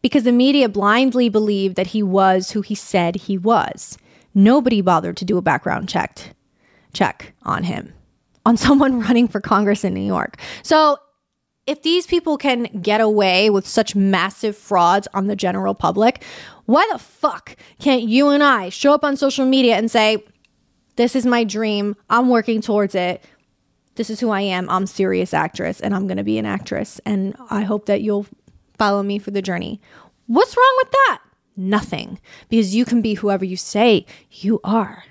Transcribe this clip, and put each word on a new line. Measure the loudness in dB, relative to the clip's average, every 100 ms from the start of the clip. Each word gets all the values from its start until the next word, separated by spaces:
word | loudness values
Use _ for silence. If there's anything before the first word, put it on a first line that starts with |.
Because | 0 0
the | 2
media | 4 4 4 2
blindly | 2 2 2 2 2 2
believed | 2 0 0 -2 -2
that | -4
he | -2
was | 0 2 4 2 0
who | -6
he | -6
said | -8 -4 -2 -2 -4
he | -6 -4
was. | 2 0 0 -8 -16 -18 _ _ _
Nobody | 4 6 6 2 0
bothered | 2 0 0 -8
to |
do | -4 -2
a |
background | 0 -2 -2 -6 -4
check, | -6 -6 -8 -20 _ _ _ _ _ _
check | -4 -4 -4 -18 _
on | -8 -6
him, | -4 -8 -10 -20 _ _ _ _ 0
on | 2
someone | 4 4 4 0
<laughs> | 2
running | 2 2
for | 0
Congress | 0 0 2 0
in | -2
New | -4
York. | -4 -4 -6 -10 -18 -16
So | 0 4 4 2 _ _ _ _ _ _ -10
if | -6
these | 0 -2 0
people | -2 0 -2
can | 0 -2 -4 -6
get | -2 2
away | 2 2 2 4 4
with | 2 0
such | -2 0 0
massive | 2 2 0 -4 -6 -6
frauds | -2 2 4 4 0
on | -6 -4
the | -2
general | -4 -2 -4
public, | -2 -2 2 0 0 -12 -20 -20 -18
why | 0 2 2
the | -2
fuck | -10 _ -4 -4 -16 -20 -20 _
can't | 0 0
you | 2 2 4
and | 4
I | 4 2 -2
show | -2 2
up | 2
on | 2 0
social | -2 0
media | 0 2 4 2
and | 0
say, | 2 2 0 -6 _ _ _ _ _ _
"This | -2 0 2
is | 0
my | 0
dream. | 0 -2 -4 -2 -4 -6 _
I'm | 0 2
working | 2 2 -4
towards | 0 0 0
it. | 0 -2 -4 _ _ _ _ _ _ _ -8
This | -8
is | -4
who | -2
I | -2
am. | -2 -4 -4
I'm | -4 -4
serious | -2 -2 0 -2
actress | -2 -4 -6 -8 -6
and | -4
I'm | -4 -4
gonna | -6
be | -4 -4
an | -4
actress. | -8 -6 -8 -8 -12
And | -6 -4 -4 -8 -8
I | -6
hope | -4 -4 -2
that | -2
you'll | 0 -4 -6 -16 _ _ _ _
follow | 0 0
me | -2 -6
for | -6
the | -6
journey." | -4 -6 -8 -12 _ -20 -20 _ _
What's | 2 2 4
wrong | 4 4
with | 0
that? | 2 2 0 _ _ _ -10
Nothing. | -2 -2 -2 -10 -10 -16 _ -20 _
Because | 0 2
you | 0
can | 0 0
be | 0
whoever | -2 -2 -2
you | -4 -8
say | -6 2 4 4 0 -20 _
you | -8 -2 -2
are. | 0 -2 -2 -8 -20